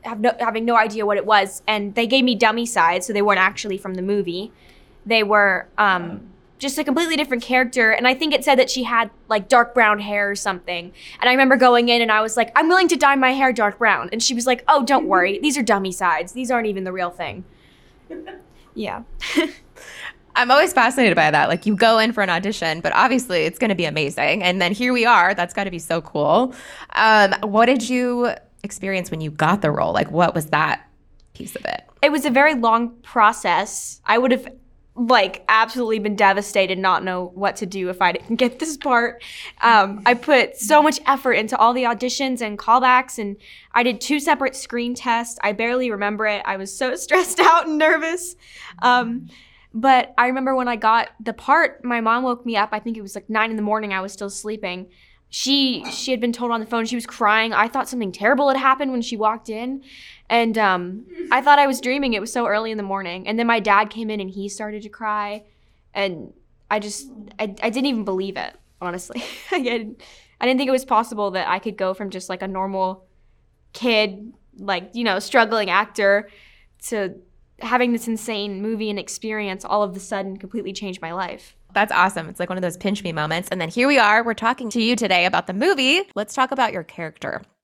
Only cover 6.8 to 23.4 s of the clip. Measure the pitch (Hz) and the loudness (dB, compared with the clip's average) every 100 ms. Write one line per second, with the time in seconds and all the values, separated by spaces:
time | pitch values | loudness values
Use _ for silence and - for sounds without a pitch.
6.8 | 294 269 339 311 294 247 - 254 254 254 | -2 0 0 -2 -2 -4 0 0 2 2
7.8 | 226 220 247 262 320 285 294 262 262 262 | 2 2 2 0 0 0 4 4 4 0
8.8 | 240 240 226 _ _ 214 208 247 240 247 | -2 0 -2 _ _ -4 4 4 4 4
9.8 | 220 208 208 208 202 202 208 180 175 175 | 4 2 -2 -4 -2 -4 -4 -6 -6 -8
10.8 | 175 - - - 240 254 262 269 247 240 | -10 -18 -20 -2 2 4 6 6 6 6
11.8 | 240 240 226 214 220 233 226 - 330 359 | 4 2 4 2 2 0 2 2 4 4
12.8 | 359 311 285 269 262 269 269 240 208 202 | 4 4 4 4 2 4 2 2 0 2
13.8 | 226 175 175 220 - 240 240 247 - 294 | 2 2 0 -4 -2 -2 0 0 4 2
14.8 | 233 277 - 190 180 196 302 277 226 202 | 4 0 2 2 2 0 -2 0 0 0
15.8 | 190 180 180 156 180 247 247 247 220 190 | 0 -2 -2 -2 -4 -8 -2 -2 -2 -4
16.8 | 185 185 175 175 160 - - _ _ _ | -6 -4 -6 -6 -10 -10 -18 _ _ _
17.8 | _ _ _ 330 320 - _ _ _ - | _ _ _ -18 -16 -20 _ _ _ -10
18.8 | 208 - 233 - - - 330 - _ - | -10 -10 -14 -14 -6 -2 -4 -6 _ -20
19.8 | - - - - _ - 247 269 370 320 | -20 -18 -18 -18 _ -2 4 4 6 4
20.8 | 240 254 233 170 156 151 147 170 208 202 | 2 4 4 4 4 4 2 0 -2 2
21.8 | 226 226 220 233 196 170 190 214 165 160 | 4 4 2 0 0 0 -2 -4 -4 -2
22.8 | - - 247 262 - 175 | 0 2 4 2 0 -2